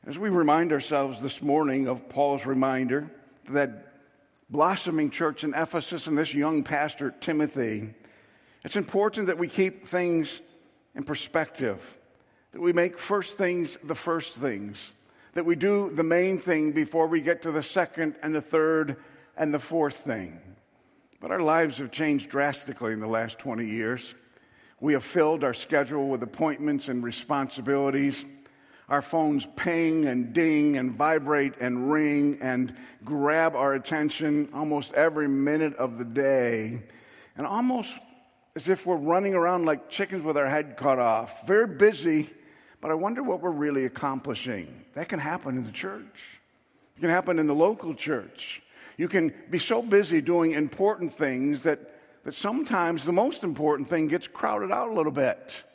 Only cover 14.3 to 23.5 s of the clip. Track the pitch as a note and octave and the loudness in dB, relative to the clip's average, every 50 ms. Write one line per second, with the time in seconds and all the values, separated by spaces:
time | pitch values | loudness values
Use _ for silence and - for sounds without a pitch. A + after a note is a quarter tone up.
14.3 | - A#2+ B2+ C3+ A2 G2 G#2 G#2 G#2 - - - - _ _ - _ _ - - | -8 -6 -4 -4 -4 -4 -8 -10 -12 -14 -16 -18 -18 _ _ -20 _ _ -20 -8
15.3 | _ E3+ E3 E3+ E3+ C#3+ F3 G3+ G#3 G3+ G3+ F3 D#3 D3+ D#3+ D#3+ E3 F3 F#3 F#3+ | _ -2 0 0 2 2 2 2 2 2 0 0 0 0 2 4 4 4 4 2
16.3 | F#3+ E3 - F3+ E3+ D#3 D3+ D3+ C#3+ D#3 D3+ - - E3 D#3+ D#3+ E3+ E3 C3+ D#3+ | 0 0 0 0 2 2 2 2 2 0 -2 2 2 2 2 4 2 0 2 0
17.3 | E3+ E3 - E3 D3+ D3+ C#3 - - F#3+ E3+ - - E3 D#3+ D#3 C#3+ - - D#3 | 0 0 -2 -4 -2 -2 -4 0 0 0 0 0 -2 -4 -4 -4 -4 -6 -6 -4
18.3 | D#3 D3+ D3 - - D#3+ D#3 D#3+ D#3+ D#3 D#3 C#3+ C3 - - - - - - _ | -4 -4 -2 0 2 2 4 4 2 2 0 -2 -4 -8 -12 -20 -20 -20 -20 _
19.3 | _ - D#3 D3+ D3 D3 - - E3 E3 D3+ C#3+ B2+ - - C#3+ A#2 G#2+ F#2 E2 | _ -2 -2 0 0 -2 -4 -2 0 0 0 0 -2 -6 -6 -6 -6 -6 -6 -10
20.3 | D#2+ E2+ F2+ F#2+ F#2+ _ _ _ _ _ _ _ _ _ _ _ _ _ - - | -14 -18 -20 -20 -20 _ _ _ _ _ _ _ _ _ _ _ _ _ -6 -4
21.3 | F#2 F3 E3 D#3 D#3 E3 E3 D3+ B2 A#2+ C#3 A#2+ - - D#3+ D3+ D3 C3+ - - | -2 0 2 4 4 4 2 2 -2 -8 -10 -10 -6 -2 0 0 0 0 -2 -2
22.3 | - C#3 C#3 C#3+ C#3 - - - C3 - A#2+ A2 A2 G#2+ G#2+ A2 A2+ A2+ A2+ A2+ | -2 0 0 0 -2 -4 -10 -12 -10 -6 -4 -4 -4 -4 -4 -2 -2 -2 -2 -4
23.3 | - - - C#3 | -8 -10 -8 -8